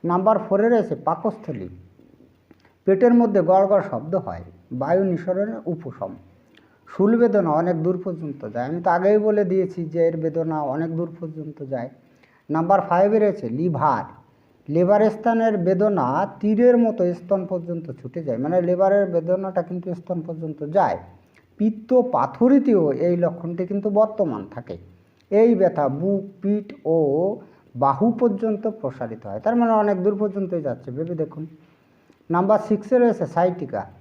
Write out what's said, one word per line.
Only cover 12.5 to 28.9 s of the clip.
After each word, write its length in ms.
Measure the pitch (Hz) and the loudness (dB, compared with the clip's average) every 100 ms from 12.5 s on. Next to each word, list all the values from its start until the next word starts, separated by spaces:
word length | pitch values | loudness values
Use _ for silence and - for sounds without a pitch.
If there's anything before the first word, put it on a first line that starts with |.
নাম্বার 300 | 156 170 196 | -2 2 2
ফাইভে 380 | - 175 202 220 | 4 2 4 4
রয়েছে 300 | 208 - 117 | 2 -2 -6
লিভার। 560 | 123 175 139 151 113 - - _ _ _ _ - | -2 -2 0 0 0 -4 -16 _ _ _ _ -4
লিভার 420 | 156 180 208 214 | 0 4 4 4
স্থানের 460 | 214 240 226 226 208 | 2 -2 0 0 0
বেদনা 680 | 175 185 214 190 127 147 196 - | 0 2 2 0 0 -2 -4 -4
তীরের 360 | 208 220 247 247 | -2 4 6 6
মতো 380 | 233 226 180 | 2 0 -2
স্তন 320 | 175 - 196 180 | -2 -2 -2 -2
পর্যন্ত 440 | 185 170 170 160 127 | -6 -6 -8 -8 -14
ছুটে 200 | - 175 | -12 -10
যায়, 160 | 151 113 | -6 -4
মানে 220 | 143 180 | 0 0
লিভারের 460 | 175 180 190 202 196 | 0 2 4 4 2
বেদনাটা 560 | 170 165 185 190 185 | -2 0 -2 -2 -4
কিন্তু 320 | 170 180 180 | -6 -8 -8
স্তন 260 | 175 175 175 | -10 -6 -8
পর্যন্ত 440 | 165 165 160 151 | -6 -10 -10 -8
যায়। 340 | 151 185 147 87 - - _ _ _ _ | -4 0 0 -2 -10 -20 _ _ _ _
পিত্ত 440 | 214 220 - 254 | -2 -2 2 2
পাথরিতেও 920 | 254 151 127 - 247 277 285 208 151 | 4 0 -2 2 4 6 6 4 2
এই 240 | 135 170 175 | 2 0 2
লক্ষণটি 500 | 170 170 170 175 185 | 0 -2 -8 -6 -4
কিন্তু 240 | 202 208 | -4 0
বর্তমান 560 | 202 214 214 175 110 98 | 2 2 0 -2 -2 -8
থাকে। 260 | - - 85 - _ _ _ _ | -14 -14 -14 -16 _ _ _ _
এই 240 | 202 226 | 4 4
ব্যথা 340 | 208 185 156 139 | 6 2 2 -2
বুক, 340 | 139 185 196 196 - | 0 -2 -2 -4 -6
পিঠ 300 | 196 208 208 - | -2 -2 -4 -10
ও 120 | 156 165 147 147 185 233 - _ _ 120 | 0 2 2 2 0 -4 -12 _ _ 0
বাহু 360 | 135 135 226 | 0 2 0
পর্যন্ত 540 | 233 240 196 226 208 220 | 2 0 0 -2 -2 -6
প্রসারিত 600 | 214 135 | -6 -10